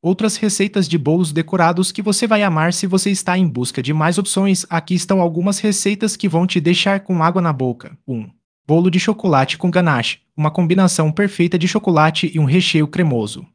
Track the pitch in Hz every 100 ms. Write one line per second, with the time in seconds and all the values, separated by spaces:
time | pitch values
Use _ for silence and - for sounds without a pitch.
0 | 175 190 214 - 214 - 202 202 156 165
1 | 135 165 165 151 160 185 165 175 185 -
2 | 202 196 233 214 202 156 165 180 190 185
3 | 202 190 - 185 175 123 123 - 120 156
4 | 156 175 190 - 196 185 - 165 - 180
5 | - 190 175 165 185 196 214 202 202 208
6 | 220 - 202 165 185 175 160 180 202 196
7 | 196 180 160 185 170 139 127 123 - -
8 | - 120 107 _ _ _ - 160 180 180
9 | - 214 190 139 135 - 180 185 170 135
10 | 120 - _ - 151 156 170 185 185 -
11 | 156 156 202 - 175 180 175 214 208 160
12 | 156 156 165 156 143 175 - 156 151 175
13 | 165 120 104 - -